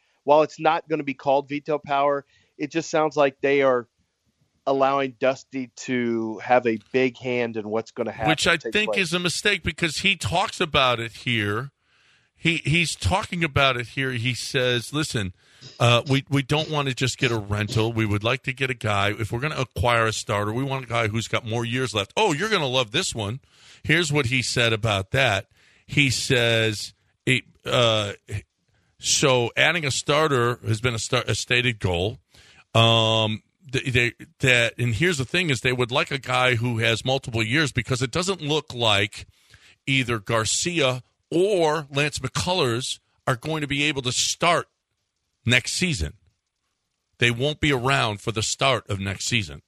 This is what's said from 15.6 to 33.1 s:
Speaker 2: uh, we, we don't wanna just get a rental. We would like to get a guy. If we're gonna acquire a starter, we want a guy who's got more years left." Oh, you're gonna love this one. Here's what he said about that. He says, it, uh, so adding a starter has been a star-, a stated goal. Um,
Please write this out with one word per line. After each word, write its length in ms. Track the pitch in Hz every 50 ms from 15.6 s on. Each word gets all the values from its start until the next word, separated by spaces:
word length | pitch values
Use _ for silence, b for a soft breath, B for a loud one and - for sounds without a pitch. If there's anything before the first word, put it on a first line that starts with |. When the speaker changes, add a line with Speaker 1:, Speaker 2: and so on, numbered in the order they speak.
| B B B B
Speaker 2:
uh, 240 | 123 120 120 117 - 139
we, 140 | 131 139 - -
we 120 | 139 139
don't 280 | 135 - 147 156 160 156
wanna 240 | 151 147 139 135 120
just 240 | - 135 120 -
get 140 | - - 120
a 60 | 117
rental. 540 | 110 101 101 104 104 104 101 - 113 110 117
We 140 | 117 110 113
would 180 | 101 104 101 104
like 200 | 117 131 131 -
to 100 | 135 127
get 160 | 127 135 131
a 40 | 127
guy. 340 | 117 - 107 104 98 98 101
If 200 | 107 113 110 -
we're 80 | 117 120
gonna 160 | 139 156 151 135
acquire 460 | 127 - - - - 120 120 117 113
a 60 | 110 107
starter, 400 | - - - 107 101 104 104 110
we 100 | 127 139
want 220 | 135 135 135 127
a 20 |
guy 200 | 117 117 117 113
who's 200 | 107 107 117 107
got 180 | - 113 110 -
more 200 | 110 110 120 117
years 280 | 117 120 131 131 110 110
left." 200 | 104 98 - -
Oh, 160 | 202 220 196 147
you're 160 | 143 202 220
gonna 180 | 214 175 147
love 240 | 127 127 131 123 104
this 220 | 123 170 190 - -
one. 240 | 117 101 98 123 139 _ b b b b b b b b
Here's 280 | - 156 170 175 143
what 160 | 147 147 139
he 140 | 117 131 127
said 300 | 113 - - 127 117 117 113
about 380 | 107 110 110 101 98 98 -
that. 360 | - 127 131 117 98 95 - _ b b b b b b b
He 220 | b - 151 143 131
says, 840 | - - - - 127 120 117 117 113 113 110 113 107 - - - - _ _ _ _ _ -
it, 180 | 131 127 113 - _ _ _ -
uh, 480 | 120 127 127 120 113 110 107 104 101 90 - _ - 107 98 - _ _ _ _ _ _ _ _ _ _ -
so 520 | - - - - 160 135 127 123 120 110 -
adding 280 | - 131 151 165 175 151
a 60 | 135
starter 680 | - - - - 143 151 156 151 139 120 120 120 120 - 107
has 140 | 107 113 107
been 120 | 123 127 117
a 60 | 110
star-, 240 | - - 131 120 -
a 60 | 117 110
stated 440 | - - - 123 123 123 127 113 104
goal. 400 | - 92 87 85 92 110 131 - _ b b b b b b b b b -
Um, 680 | 113 117 113 113 113 110 110